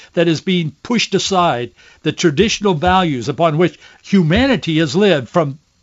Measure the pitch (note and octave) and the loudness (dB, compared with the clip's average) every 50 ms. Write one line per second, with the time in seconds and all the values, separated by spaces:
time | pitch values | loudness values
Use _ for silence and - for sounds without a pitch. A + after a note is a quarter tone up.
0 | - - - F3 E3 E3+ D#3+ - - F#3+ F#3 F3 E3+ D3 - _ - - B3 G3+ | -16 -6 -2 0 0 2 0 -2 -2 -2 0 0 -2 -4 -6 _ -6 -4 -2 -2
1 | - - G3 F3 - - G3 F3+ F3 E3 C3 A#2+ B2 A#2+ - _ - - - _ | -2 -2 -2 -2 -2 -2 0 0 0 0 0 -2 -6 -8 -12 _ -20 -20 -14 _
2 | - D#3 - - - E3 C#3 D3 A3 A3 - - G3+ G3+ F3+ C#3+ F3 F3+ F#3 F#3+ | -6 -6 -2 0 0 0 2 2 0 0 0 -2 -2 -2 0 0 0 2 2 2
3 | F#3 D#3+ C#3 B2 G#2+ C#3 C3 A#2 E3+ E3 D3 D#3 F3+ D#3+ - - - - - _ | 2 0 -2 -4 -4 -6 -2 0 0 0 2 2 0 0 -2 -6 -20 -20 -20 _
4 | - - G3+ F#3+ E3+ D3+ F3 A3+ C4 C#4 B3 D#3 - E3 D#3 D#3 E3 C#3 C3 F#3+ | -6 0 2 2 2 2 2 2 2 2 0 -2 -2 -2 -2 0 0 0 0 2
5 | G#3+ G3 E3 C#3 A#2+ - - F3 D#3 C#3 C3+ - _ _ _ _ | 2 2 2 0 -2 -2 -2 -2 -2 -2 -4 -10 _ _ _ _